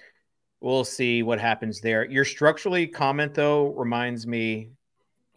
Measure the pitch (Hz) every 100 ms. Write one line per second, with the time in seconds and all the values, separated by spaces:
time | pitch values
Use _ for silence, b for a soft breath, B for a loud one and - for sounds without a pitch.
0 | B B B _ _ - 123 131 123 -
1 | 123 120 117 110 117 110 110 104 113 110
2 | 120 135 135 - 151 156 202 180 165 -
3 | 139 143 147 147 147 147 143 139 120 120
4 | 123 120 117 117 113 110 113 - _ _
5 | _ _ _